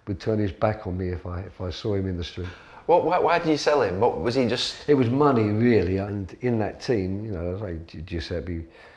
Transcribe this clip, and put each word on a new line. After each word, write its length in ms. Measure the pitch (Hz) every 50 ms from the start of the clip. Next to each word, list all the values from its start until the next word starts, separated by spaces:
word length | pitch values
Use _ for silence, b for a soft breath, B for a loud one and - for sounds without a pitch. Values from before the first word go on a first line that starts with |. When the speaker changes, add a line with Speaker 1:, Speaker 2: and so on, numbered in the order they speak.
| b
Speaker 1:
would 140 | - 101 87
turn 180 | - 113 110 107
his 140 | 107 101 -
back 340 | - - 107 107 - -
on 120 | 95 90 92
me 100 | 95 90
if 160 | 90 85 -
I, 160 | 90 87 90
if 200 | 95 92 - - 90
I 80 | 90
saw 240 | 85 - - 113 101
him 120 | 98 95
in 100 | 95 92 85
the 60 | 85
street. 240 | - - - 90 90 87 B B B B B B
Speaker 2:
What, 180 | - - 180 -
why, 140 | 160 180 156
why 200 | - 156 170 170
did 100 | 170 160
you 80 | 156 143
sell 240 | - 160 147 143 120
him? 180 | 98 90 92
What, 200 | 110 123 - -
was 140 | - 120 113
he 120 | 135 127
just 420 | 113 117 - - - - - - -
Speaker 1:
It 60 | 147
was 160 | 131 127 110
money, 400 | 123 139 147 147 131 117 107 104
really. 480 | 104 107 117 123 117 104 87 87 92 95
And 360 | 98 104 101 104 98 92 - -
in 180 | - 123 120 110
that 200 | 104 98 - -
team, 440 | - - 127 107 92 92 95 101 107
you 80 | 113 101
know, 220 | 85 85 87 90
as 80 | 98 110
I, 120 | 95 85 80 82
Gi-, 160 | - - - 85
Giuseppe, 640 | - 87 85 78 - 90 82 78 85 87 82 80 B B B B B B